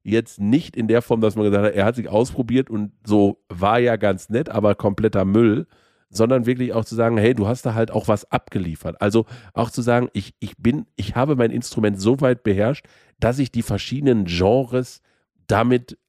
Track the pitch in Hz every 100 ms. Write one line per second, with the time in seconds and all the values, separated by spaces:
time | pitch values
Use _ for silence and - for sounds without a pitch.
0 | - 113 113 - 101 143 - - 110 117
1 | - 117 107 107 104 101 104 98 101 123
2 | - 107 131 - 117 127 131 107 104 _
3 | - 104 101 - - 87 98 120 120 110
4 | 104 95 - 110 165 107 104 101 104 98
5 | 107 98 95 107 117 117 175 _ _ _
6 | _ - 113 131 113 127 123 117 107 113
7 | 113 117 113 123 101 127 123 113 113 107
8 | - 104 - 120 - 101 85 78 82 -
9 | 101 113 - 127 - - 117 - 120 120
10 | 123 - - - 98 - 117 147 - -
11 | 98 120 143 131 117 120 - - 107 98
12 | 104 135 135 123 107 95 110 151 - _
13 | _ - 113 131 131 117 - 101 - 127
14 | 143 113 87 85 95 127 120 127 127 -
15 | _ _ _ _ - 104 117 123 - -